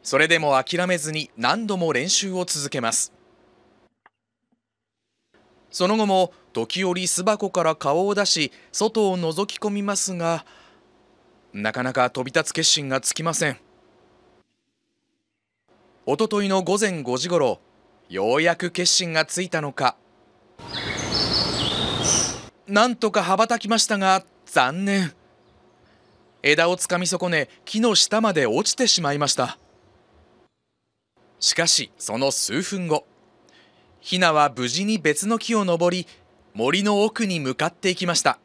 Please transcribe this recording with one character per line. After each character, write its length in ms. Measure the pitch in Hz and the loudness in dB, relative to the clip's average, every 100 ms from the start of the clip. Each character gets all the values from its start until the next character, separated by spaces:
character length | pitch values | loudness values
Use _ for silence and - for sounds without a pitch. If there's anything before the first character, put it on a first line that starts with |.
そ 140 | - 135 | 0 2
れ 120 | 160 | 4
で 100 | 165 | 2
も 220 | 151 131 | 4 2
諦 220 | 131 175 180 | 0 -2 0
め 100 | 180 | -2
ず 160 | 151 | -2
に 180 | 156 147 - | -6 -8 -2
何 300 | 123 190 214 | 0 0 -2
度 100 | 190 | -2
も 160 | 165 | 0
練 160 | 127 170 | 0 0
習 240 | - 196 | -2 -2
を 140 | 185 180 | -4 -4
続 220 | 151 139 | -4 -4
け 100 | 139 | -4
ま 100 | 113 | -2
す。 220 | - - _ _ _ _ _ _ _ _ _ _ _ _ _ _ _ _ _ _ _ _ _ _ _ _ _ _ | -2 -4 _ _ _ _ _ _ _ _ _ _ _ _ _ _ _ _ _ _ _ _ _ _ _ _ _ _
そ 160 | - 180 | 0 2
の 100 | 220 | 2
後 100 | 208 | 4
も 260 | 190 175 - _ | 4 2 -2 _
時 320 | 117 113 175 | -6 -4 -2
折 220 | 190 180 180 | -2 0 -2
巣 160 | 190 | 0
箱 280 | 185 208 202 | 0 0 0
か 120 | 180 | 0
ら 140 | 160 156 | 0 0
顔 320 | 147 156 202 | 0 0 0
を 60 | |
出 100 | 202 | 0
し、 260 | 196 165 143 - - | 0 0 0 -4 -12
外 380 | - 208 220 202 | -2 0 2 0
を 80 | 180 | 0
覗 280 | 165 160 202 | -2 -2 -4
き 120 | - | -4
込 120 | 214 | -4
み 120 | 202 | -4
ま 120 | 202 | -2
す 200 | 196 - | -2 -4
が、 320 | 180 165 165 - - - _ _ _ _ _ _ _ _ | -2 -2 -2 -6 -20 -20 _ _ _ _ _ _ _ _
な 200 | 104 107 | -4 -4
か 100 | 123 | -2
な 100 | 127 | -2
か 160 | 131 123 | 0 0
飛 160 | - | -2
び 80 | 127 | -2
立 160 | 160 156 | -2 -2
つ 40 | |
決 160 | - 160 | 0 0
心 180 | 160 139 | 0 0
が 120 | 131 | -2
つ 140 | - | -2
き 80 | - | -2
ま 120 | 160 | -2
せ 160 | 156 151 | 0 -2
ん。 80 | 117 _ _ _ _ _ _ _ _ _ _ _ _ _ _ _ _ _ _ _ _ _ _ _ _ - | -4 _ _ _ _ _ _ _ _ _ _ _ _ _ _ _ _ _ _ _ _ _ _ _ _ -4
お 100 | 147 | 0
と 120 | 220 | 0
と 140 | 208 | 0
い 60 | 196 | 2
の 140 | 190 | 0
午 160 | 170 196 | 2 0
前 240 | 208 170 | 0 -2
五 160 | 123 123 | -2 -2
時 100 | 170 | 0
ご 100 | 175 | 2
ろ、 220 | 131 90 _ _ _ _ _ | 2 0 _ _ _ _ _
よ 280 | 87 104 139 | -2 0 2
う 60 | |
や 140 | 165 170 | 2 0
く 140 | 175 | -4
決 200 | 175 175 | -2 0
心 200 | - 175 | 0 0
が 140 | 160 156 | -2 -2
つ 160 | - | -4
い 80 | 185 | -4
た 100 | 165 | -4
の 120 | 147 | -4
か、 240 | - 127 - _ _ _ _ _ - - - - - - - - - - - - - - - - - - - - _ - | 0 -2 -2 _ _ _ _ _ -20 -12 -10 -8 -8 -4 -4 -2 -2 -2 -4 -4 -4 -4 -2 0 0 0 -6 -16 _ 0
な 200 | 202 247 | 2 2
ん 100 | 233 | 2
と 140 | 220 | 0
か 120 | 208 | 0
羽 140 | 175 190 | 2 2
ば 120 | 226 | 2
た 100 | 240 | 0
き 100 | 208 | 0
ま 100 | 226 | 0
し 80 | - | 2
た 120 | 208 | 2
が、 260 | 190 190 - _ - | 2 2 0 _ 0
残 400 | 151 127 165 196 | 2 2 0 0
念。 260 | 196 170 - _ _ _ _ _ _ _ _ _ _ _ _ | 0 0 -6 _ _ _ _ _ _ _ _ _ _ _ _
枝 280 | 139 151 170 | 0 2 2
を 60 | 180 | 0
つ 100 | - | -2
か 100 | 180 | -2
み 100 | 180 | -2
損 240 | 180 180 | -2 0
ね、 180 | 165 131 - | -2 -2 -10
木 160 | - 214 | -8 0
の 140 | 233 | 2
下 260 | 190 - 214 | 4 2 2
ま 120 | 220 | 2
で 140 | 165 120 | 2 2
落 240 | 123 214 | 0 -2
ち 40 | |
て 120 | - 247 | 0 2
し 160 | - | 2
ま 100 | 151 | 0
い 60 | 143 | -2
ま 100 | 143 | -2
し 60 | |
た。 240 | - 120 - _ _ _ _ _ _ _ _ _ _ _ _ _ _ _ _ _ _ | 0 -2 -6 _ _ _ _ _ _ _ _ _ _ _ _ _ _ _ _ _ _
し 160 | - | -2
か 120 | - 165 | 0 2
し、 260 | - 113 _ | 0 -2 _
そ 180 | - 113 | -6 -2
の 140 | 135 | 0
数 320 | - - 123 | 0 -2 -4
分 240 | 185 196 170 | -4 -6 -2
後、 180 | 151 _ _ _ _ _ _ _ _ _ _ | -4 _ _ _ _ _ _ _ _ _ _
ヒ 180 | - 185 | -6 2
ナ 140 | 180 | 4
は 180 | 151 147 | 6 4
無 120 | 120 123 | 2 -4
事 200 | 135 202 | -2 -2
に 120 | 220 | 0
別 300 | 151 147 202 | 0 0 -2
の 100 | 226 | -2
木 160 | - | 0
を 100 | 226 190 | 0 2
登 280 | 170 175 | 2 2
り、 120 | 180 - - _ _ _ | 0 -6 -18 _ _ _
森 280 | 104 123 180 | -2 0 2
の 220 | 202 202 | 2 2
奥 220 | 214 214 214 | 0 0 -2
に 140 | 175 | -2
向 140 | 131 | -4
か 120 | - 165 | -2 -4
っ 80 | |
て 160 | - 190 | -2 -2
い 60 | 175 | -2
き 100 | 175 | -2
ま 80 | |
し 80 | 165 | 0
た。 160 | 147 - | 0 -2